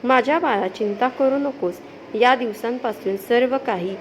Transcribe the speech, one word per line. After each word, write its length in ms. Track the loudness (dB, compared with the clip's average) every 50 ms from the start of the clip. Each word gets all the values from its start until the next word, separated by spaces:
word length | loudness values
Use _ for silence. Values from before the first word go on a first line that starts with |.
| 2
माझ्या 360 | 4 4 4 4 4 2 2
बाळा, 280 | 2 2 0 0 0 -2
चिंता 400 | -4 -2 -4 -4 0 0 0 -2
करू 300 | 0 2 2 2 2 2
नकोस. 360 | 0 -2 -4 -2 -4 -4 -4 -6 -14 -18 -20 -20 -18 -8 -2
या 200 | 2 4 4 4
दिवसांपासून 800 | 4 2 -4 -6 -4 -6 -6 -6 -2 -4 -4 -6 -4 -4 -4 -4 -4
सर्व 400 | -2 2 2 4 4 2 0 -2 -2
काही 300 | -2 -4 -2 -4 -6 -6 -8